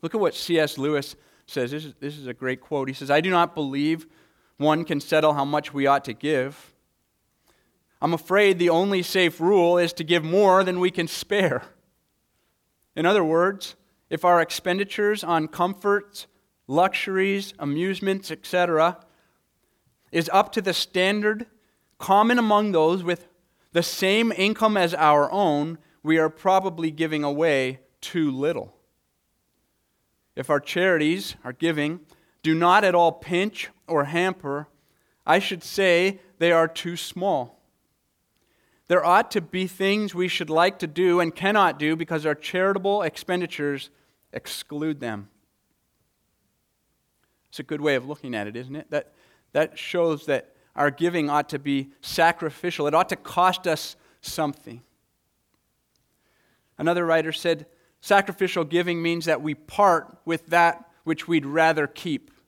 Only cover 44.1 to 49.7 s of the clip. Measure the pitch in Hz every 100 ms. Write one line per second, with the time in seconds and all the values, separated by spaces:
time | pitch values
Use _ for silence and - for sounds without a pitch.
44.1 | _ _ 120 - - - 147 156 147 123
45.1 | 107 101 _ _ _ _ _ _ _ _
46.1 | _ _ _ _ _ _ _ _ _ _
47.1 | _ _ _ _ - 135 151 147 135 127
48.1 | 147 139 117 104 110 127 143 - 147 -
49.1 | _ _ _ _ 151 160